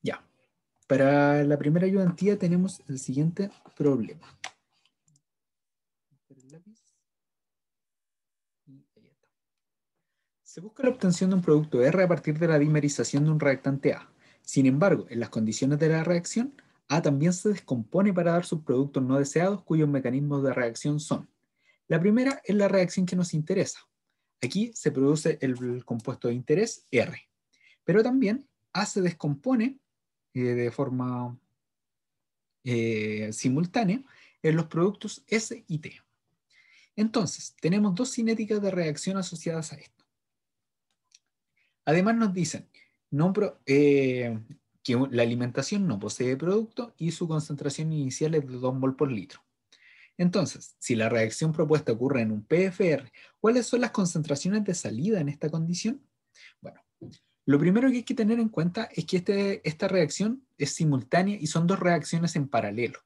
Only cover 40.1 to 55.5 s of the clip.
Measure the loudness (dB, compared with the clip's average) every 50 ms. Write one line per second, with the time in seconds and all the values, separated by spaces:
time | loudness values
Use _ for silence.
40.1 | _ _ _ _ _ _ _ _ _ _ _ _ _ _ _ _ _ _ _ _
41.1 | _ _ _ _ _ _ _ _ _ _ _ _ _ _ _ 2 2 4 4 2
42.1 | 2 2 2 0 0 -2 -4 -4 -4 -10 -12 _ _ _ _ _ _ _ _ _
43.1 | 0 2 2 2 2 2 0 -2 -4 _ _ 2 4 6 6 6 6 4 4 2
44.1 | 0 -2 -2 -4 -4 -6 -10 -14 -20 _ _ _ _ _ _ 0 0 2 2 0
45.1 | 2 2 2 2 2 -2 -4 -4 -4 -4 -4 -2 -2 0 0 0 -2 -2 -4 -8
46.1 | -4 -2 -2 -2 -2 -2 0 0 0 0 -2 -2 _ -12 -12 -12 _ _ -6 -6
47.1 | -4 -4 -6 -2 -2 -4 -4 -4 -8 -6 -6 -6 -4 -4 -4 -2 -2 -2 -2 -4
48.1 | -4 -2 -2 0 0 -2 -2 -4 -8 -4 -4 -4 -2 0 -2 -2 0 0 -2 -2
49.1 | -2 -6 -8 -10 -18 -20 _ _ _ _ _ _ _ _ _ -20 -20 _ -20 _
50.1 | _ 0 0 2 2 2 -2 -2 -6 -12 -18 -20 _ _ -4 -2 0 0 2 2
51.1 | 2 2 0 0 -2 -2 -2 -2 0 0 2 2 2 0 2 -2 -2 0 0 0
52.1 | 0 0 0 0 -2 -4 -2 _ 2 2 2 0 0 0 2 2 2 0 -2 -10
53.1 | _ -20 -20 -20 _ _ 0 2 2 2 0 0 0 0 0 0 0 -2 -2 0
54.1 | -2 -4 -2 -2 -4 -4 -2 -2 -2 0 -2 -2 -4 -4 -4 -6 -4 -2 -2 0
55.1 | 0 0 -2 -4 -4 -4 -6 -4